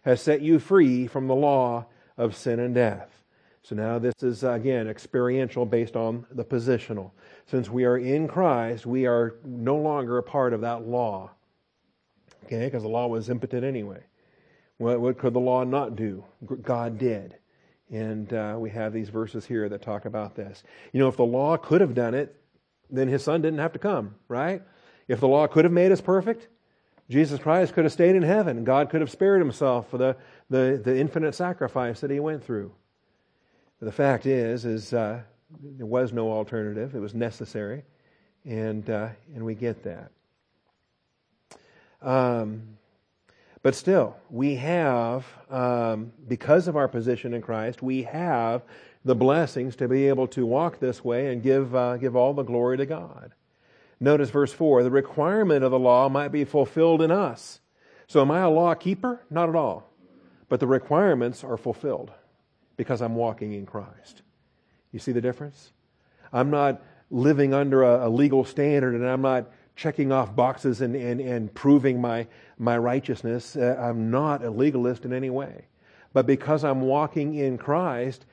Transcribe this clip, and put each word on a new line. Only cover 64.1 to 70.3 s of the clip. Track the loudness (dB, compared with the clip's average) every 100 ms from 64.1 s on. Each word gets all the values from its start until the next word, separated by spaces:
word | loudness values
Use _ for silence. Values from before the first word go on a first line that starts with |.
| -20 _ _ _ _ _ _ _
You | -10
see | -4
the | -2
difference? | -2 -6 -12 -16 _ _ _ _ _ _ -6
I'm | 0 0
not | 2 2 0 -8 _ _
living | 2 4 4 4 2
under | 4 6
a, | 6 6 4
a |
legal | 4 4 4 2
standard, | 0 2 2 2
and | 0
I'm | -2 0
not | 2 0 -2 _ _ -8
checking | -6 -2 2
off | 2 0